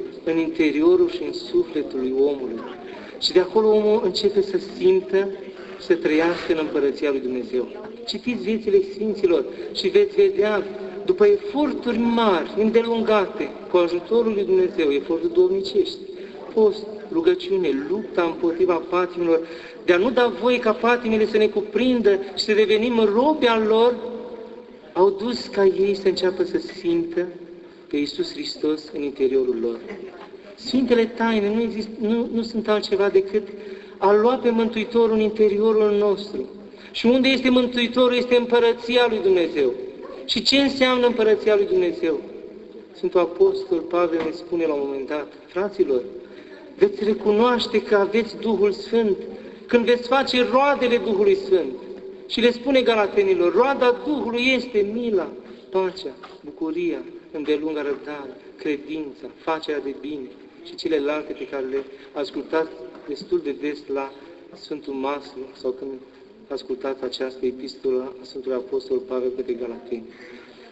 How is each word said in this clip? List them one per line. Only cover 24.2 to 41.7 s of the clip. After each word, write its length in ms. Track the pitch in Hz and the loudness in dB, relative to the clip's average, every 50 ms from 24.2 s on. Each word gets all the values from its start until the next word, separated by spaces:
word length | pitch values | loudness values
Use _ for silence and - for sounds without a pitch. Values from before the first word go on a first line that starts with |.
| - - - - - - - - - - - - - - | -10 -12 -14 -14 -14 -16 -16 -18 -18 -20 -20 -20 -20 -6
au 180 | - 175 190 202 | 2 4 4 4
dus 360 | 190 - 208 247 233 - - | 4 2 -2 -4 -4 -6 -8
ca 180 | - - 196 196 | -4 0 2 4
ei 300 | 190 175 175 196 202 196 | 4 4 4 2 0 0
să 140 | 196 - 196 | 0 0 0
înceapă 360 | 180 - 185 185 190 180 175 | 0 2 0 -2 0 -2 -2
să 140 | - - 160 | -2 -2 -4
simtă 720 | - - - - - 170 170 170 165 - - 175 180 180 - - - - - - - - - - - | -4 -8 -10 -6 -2 0 0 0 -2 -2 -4 -4 -4 -4 -8 -14 -16 -18 -18 -20 -20 -20 -20 -20 -10
pe 100 | - - | -6 -4
Iisus 360 | 147 147 143 - - 170 - | -4 -4 -4 -4 -6 -6 -6
Hristos 580 | - 143 143 135 - - - 151 156 151 - - - | -8 -10 -10 -10 -8 -4 -2 -2 -2 -4 -6 -10 -10
în 80 | 151 | -8
interiorul 540 | 143 139 127 - 135 127 135 131 127 123 120 113 | -6 -6 -2 0 0 2 2 2 2 0 0 -2
lor. 160 | 113 117 117 113 117 - 104 - - - - - - - - - - - - | -2 -4 -4 -6 -10 -12 -14 -14 -14 -16 -16 -18 -18 -20 -20 -20 -20 -20 -20
Sfintele 500 | - - - - 262 262 233 240 233 226 | -14 -6 -2 0 0 2 4 4 4 2
Taine 500 | 220 - - 226 226 233 214 202 202 214 | 2 0 -2 -2 0 0 0 0 0 0
nu 60 | 226 | 0
exist-, 380 | 233 214 190 220 208 - - - | -2 -2 -4 -6 -8 -8 -8 -4
nu, 280 | 226 208 233 233 247 - | -2 -2 0 0 -2 -2
nu 100 | 233 226 | -4 -4
sunt 260 | 220 - - 220 - 226 | -4 -4 -4 -4 -2 0
altceva 400 | 208 208 202 - 208 190 202 202 | 0 0 0 0 0 0 2 2
decât 400 | 180 196 190 - - 214 202 - - - - - - - - - - - | 2 2 2 2 -2 -4 -4 -4 -10 -14 -14 -14 -14 -16 -16 -18 -6 0
a 140 | - 196 | 4 4
lua 220 | 208 214 214 240 262 | 6 6 6 4 2
pe 160 | - 240 240 | 2 2 0
Mântuitorul 640 | 233 226 226 220 226 220 208 - - 233 233 214 220 | 2 2 0 0 -2 -4 -4 0 2 2 4 4 4
în 60 | 220 | 2
interiorul 760 | 220 208 214 - 214 208 202 202 220 226 220 214 214 208 208 202 | 2 2 2 4 4 4 4 4 2 4 4 4 4 4 4 4
nostru. 500 | 208 208 196 202 - - - - - - - - - - - - - - | 4 2 2 0 -4 -6 -8 -8 -8 -10 -12 -18 -18 -20 -20 -20 -20 -14
Și 140 | - - - | -6 0 4
unde 220 | 233 254 262 254 269 | 4 4 6 4 4
este 220 | 269 233 247 254 | 2 4 4 4
Mântuitorul, 680 | 247 254 247 240 240 240 240 226 240 247 254 240 247 | 4 4 4 2 0 0 -2 0 2 4 4 4 4
este 200 | 247 240 240 247 | 2 2 2 2
Împărăția 720 | 240 240 226 233 240 233 233 226 233 - 233 240 247 240 226 | 2 4 4 4 4 4 4 2 0 -2 0 2 4 4 4
lui 120 | 220 214 | 2 2
Dumnezeu. 500 | 175 196 185 180 165 160 - 151 139 123 120 - - - - - - - - - - | 2 4 4 4 2 2 0 0 0 0 0 -4 -8 -12 -12 -14 -14 -14 -14 -12 -8
Și 180 | - - 233 | -6 -4 -2
ce 140 | - - 262 | 0 2 4
înseamnă 500 | 277 277 269 - - 262 254 254 247 247 | 4 4 2 2 2 2 2 4 4 2
Împărăția 480 | 240 226 226 220 220 214 202 - 220 214 | 2 2 2 4 4 4 4 4 4 4
lui 120 | 202 202 | 4 2
Dumnezeu? 540 | - | 2